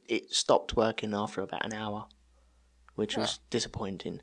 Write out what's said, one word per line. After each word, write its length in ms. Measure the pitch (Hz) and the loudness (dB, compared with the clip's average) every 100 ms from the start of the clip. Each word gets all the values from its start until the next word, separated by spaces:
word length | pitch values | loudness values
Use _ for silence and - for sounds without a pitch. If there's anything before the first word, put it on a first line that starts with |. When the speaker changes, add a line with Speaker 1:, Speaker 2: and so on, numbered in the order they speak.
| - | -2
Speaker 1:
it 240 | 113 - | -2 0
stopped 440 | - - 123 - 120 | 0 6 6 4 2
working 360 | 113 - 107 | 2 2 -2
after 260 | 104 104 - | -2 -2 -4
about 240 | 95 - | -4 -4
an 80 | 107 | -4
hour, 340 | 107 107 104 - _ _ _ _ _ _ _ - | -4 -4 -6 -10 _ _ _ _ _ _ _ -10
which 220 | - 107 113 | -4 -2 0
was 240 | - - | -2 -4
Speaker 2:
Yeah. 60 | - | -2
Speaker 1:
disappointing. 720 | 117 - - 98 92 - 143 | -2 -2 -4 -6 -6 -6 -8